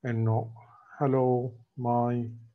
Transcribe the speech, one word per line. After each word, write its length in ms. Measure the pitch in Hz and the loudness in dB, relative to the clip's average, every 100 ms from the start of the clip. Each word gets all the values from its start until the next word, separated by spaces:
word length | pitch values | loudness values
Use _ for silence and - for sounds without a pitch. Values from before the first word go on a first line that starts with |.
انه 500 | 131 117 113 113 113 - - - - - | -4 -2 2 0 -2 -12 -20 -20 -20 -2
hello 520 | 143 131 127 123 127 110 - - | 0 4 4 2 -2 -10 -20 -6
my 480 | 120 120 120 120 117 117 - | 0 2 2 0 -4 -10 -20